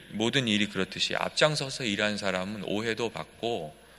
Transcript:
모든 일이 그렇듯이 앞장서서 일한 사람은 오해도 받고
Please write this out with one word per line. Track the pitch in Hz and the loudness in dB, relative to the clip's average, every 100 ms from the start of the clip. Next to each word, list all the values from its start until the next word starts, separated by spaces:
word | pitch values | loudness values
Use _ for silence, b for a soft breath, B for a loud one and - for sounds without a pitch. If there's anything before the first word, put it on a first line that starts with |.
| - | -8
모든 | 101 113 131 120 | 0 2 2 4
일이 | 104 104 | 4 2
그렇듯이 | 95 92 - - - | 0 -2 0 -2 0
앞장서서 | - - 156 147 135 - 127 | -2 4 4 4 -4 -4 -2
일한 | 101 104 104 | 0 0 0
사람은 | 98 92 95 107 90 | 0 0 -2 -6 -2
오해도 | 101 117 110 117 | -2 0 -2 -2
받고 | 82 76 - 113 113 76 - B | -4 -10 -6 -4 -2 -4 -12 B